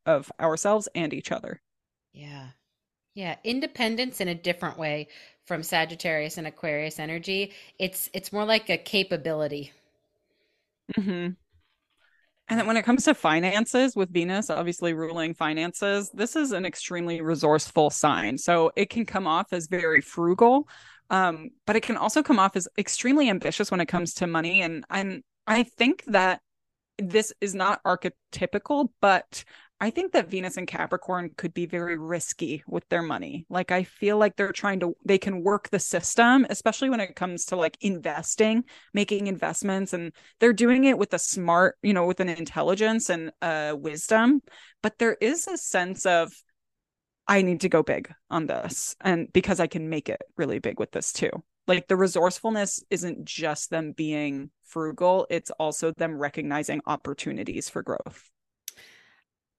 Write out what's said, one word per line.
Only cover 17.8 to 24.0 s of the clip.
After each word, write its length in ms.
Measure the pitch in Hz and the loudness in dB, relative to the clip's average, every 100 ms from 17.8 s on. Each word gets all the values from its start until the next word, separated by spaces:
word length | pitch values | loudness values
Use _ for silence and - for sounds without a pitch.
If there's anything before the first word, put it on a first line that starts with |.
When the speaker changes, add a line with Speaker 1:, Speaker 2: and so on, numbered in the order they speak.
| 151 | 2
Speaker 1:
sign. 480 | - 151 92 101 131 | 2 2 2 0 -2
So 320 | - 170 165 - | 2 4 4 2
it 120 | 196 | -2
can 160 | 233 | -2
come 220 | 220 202 185 | -4 -4 0
off 260 | 165 202 | 0 -2
as 140 | 180 156 | -6 -4
very 340 | 180 165 156 | -2 2 2
frugal, 680 | - - 170 185 233 269 294 - - - - | 0 0 0 6 8 6 2 -8 -20 -20 -2
um, 400 | 185 185 160 156 - - | 2 2 0 -8 -8 0
but 80 | 220 | 0
it 60 | |
can 140 | 226 226 | 0 0
also 260 | 214 311 | 0 2
come 160 | 294 233 | 4 6
off 160 | 196 | 4
as 140 | - - - | 2 -4 -4
extremely 500 | 202 - 247 294 269 | -4 -2 2 4 4
ambitious 420 | 175 - - 202 | 2 0 -2 -2
when 100 | 185 | 0
it 60 | 165 | 0
comes 280 | 180 | -2